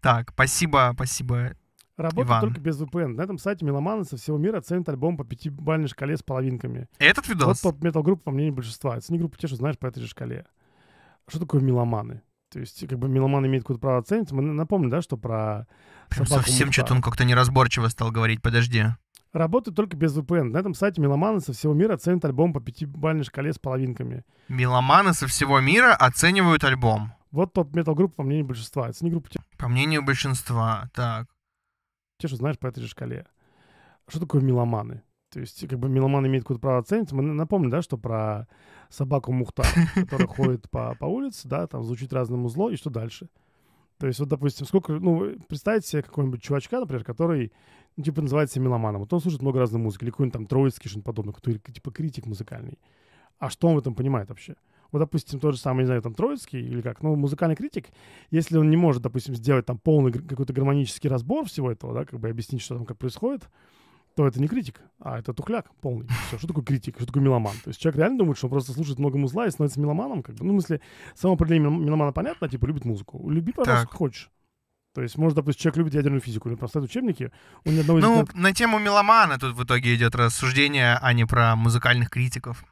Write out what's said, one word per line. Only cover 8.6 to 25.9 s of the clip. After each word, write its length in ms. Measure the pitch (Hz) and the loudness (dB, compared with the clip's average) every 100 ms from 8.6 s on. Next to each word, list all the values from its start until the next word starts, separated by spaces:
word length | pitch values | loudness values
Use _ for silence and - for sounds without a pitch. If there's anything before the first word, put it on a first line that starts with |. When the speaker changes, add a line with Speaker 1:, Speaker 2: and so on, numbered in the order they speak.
| 117 - 143 120 | -8 -6 -6 -6
Speaker 2:
Оцени 220 | - 170 | -4 -4
группу 180 | 165 - | -4 -6
те, 100 | 165 | -8
что 100 | 127 | -4
знаешь 200 | 127 117 | -4 -4
по 100 | 131 | -6
этой 140 | 123 | -8
же 60 | 117 | -12
шкале. 380 | - 120 120 - _ _ _ _ _ _ _ _ | -10 -10 -10 -14 _ _ _ _ _ _ _ _
Что 120 | 160 | -8
такое 200 | 160 147 | 0 2
меломаны? 600 | 131 123 120 113 110 - _ _ _ | 2 2 0 -2 -4 -12 _ _ _
То 100 | - | -14
есть, 260 | 127 - 170 | -14 -14 -10
как 100 | 131 | -6
бы, 120 | 131 | 0
меломан 360 | 131 135 139 135 | 2 2 2 2
имеет 160 | 135 | 0
какое-то 180 | 117 123 | -2 -4
право 160 | 135 127 | 0 -2
оценить. 340 | 113 214 180 | 0 -2 -2
Мы 100 | 139 | -2
на-, 120 | 143 | -2
напомним, 360 | 151 160 202 135 | -2 -2 0 2
да, 120 | 135 | 0
что 160 | 175 120 | -4 -8
про 500 | 117 113 107 104 117 _ _ - - | -4 -4 -2 -4 -10 _ _ -20 -8
Speaker 1:
Прям 160 | - 120 | -2 2
Speaker 2:
собаку 200 | 139 123 | 2 2
Speaker 1:
совсем 220 | 127 139 | 2 2
Speaker 2:
Мухтар. 180 | 135 120 | 2 2
Speaker 1:
чё-то 80 | |
он 80 | 127 | 2
как-то 240 | 120 113 123 | 0 0 4
неразборчиво 640 | 123 127 131 123 - 113 | 4 4 4 4 2 -2
стал 220 | - 113 | 0 -2
говорить. 300 | 113 113 113 | 0 0 2
Подожди. 440 | 117 117 120 120 107 117 _ - _ | 2 2 2 2 2 0 _ -20 _
Speaker 2:
Работает 420 | 160 165 220 226 170 | -2 0 0 -2 -4
только 220 | 208 156 | -4 0
без 180 | 160 143 | 0 0
V 80 | |
P 120 | 135 175 | 0 0
N. 140 | 131 | 2
На 80 | 127 | 0
этом 160 | 190 156 | -2 -2
сайте 260 | 196 170 | -2 2
меломаны 400 | 143 139 185 214 | 2 2 2 0
со 100 | - | -4
всего 220 | 120 151 | -4 0
мира 220 | 147 214 175 | 2 2 2
оценят 280 | - 180 | 0 0
альбом 300 | 156 131 170 | 0 2 2
по 80 | 143 | 0
пятибалльной 640 | 117 - 147 147 156 156 135 | -8 -10 -10 -4 -2 0 -4
шкале 260 | - 143 | -6 -6
с 80 | - | -4
половинками. 640 | 135 131 131 120 123 123 - _ _ | -4 -4 -4 -4 -8 -10 -14 _ _
Speaker 1:
Меломаны 680 | 127 127 127 131 160 196 | -2 2 2 6 6 6
со 140 | 170 135 | 2 0
всего 320 | - 139 139 | 0 4 4
мира 340 | 131 196 247 | 6 6 8